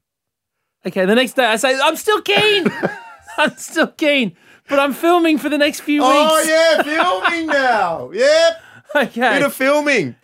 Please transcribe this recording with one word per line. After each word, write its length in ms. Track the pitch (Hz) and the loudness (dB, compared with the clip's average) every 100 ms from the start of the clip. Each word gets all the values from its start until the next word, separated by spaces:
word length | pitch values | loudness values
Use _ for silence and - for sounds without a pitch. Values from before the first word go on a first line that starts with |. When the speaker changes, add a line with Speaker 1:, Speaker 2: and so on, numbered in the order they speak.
| _ _ _ _ _ _ _ _ 190 | _ _ _ _ _ _ _ _ -8
Speaker 1:
Okay, 200 | 196 185 | -2 2
the 100 | 226 | 2
next 180 | 262 | 0
day 120 | - 240 | 0 0
I 100 | 220 | 2
say, 220 | 262 269 | 0 0
"I'm 140 | 285 320 | 0 -2
still 260 | - 415 | -2 -2
keen. 460 | - 403 427 403 269 - - - | 0 0 2 2 0 -2 -6 -8
Speaker 2:
<laughs> 340 | - - - - | -18 -20 -12 -2
Speaker 1:
I'm 180 | 294 - | -2 -2
still 300 | - 330 285 | -8 -2 -2
keen, 480 | - 302 285 208 - _ - - | -2 0 0 -2 -6 _ -20 -4
but 120 | 277 | 0
I'm 140 | 285 | 0
filming 440 | 240 330 349 330 302 | 0 2 2 2 0
for 100 | 294 | -2
the 100 | 294 | 0
next 240 | 294 - | 0 -2
few 200 | - 294 | -4 0
Speaker 2:
Oh, 320 | 262 285 311 320 | 2 4 4 2
Speaker 1:
weeks." 120 | 320 | 2
Speaker 2:
yeah, 320 | 320 330 302 | 2 2 2
filming 640 | 285 320 359 370 349 330 320 | 0 0 0 0 -2 -4 -2
now. 640 | 285 254 220 180 160 127 | 0 0 0 -2 -4 -8
Yep. 500 | 190 269 320 330 330 - | 0 2 4 2 -2 -16
Speaker 1:
<laughs> 60 | - - | -20 -4
Okay. 420 | 294 220 226 247 202 | -2 -2 0 0 2
Speaker 2:
Bit 40 | |
of 100 | 285 | 0
filming. 640 | - 269 294 294 254 135 117 | -2 0 0 2 0 -2 -8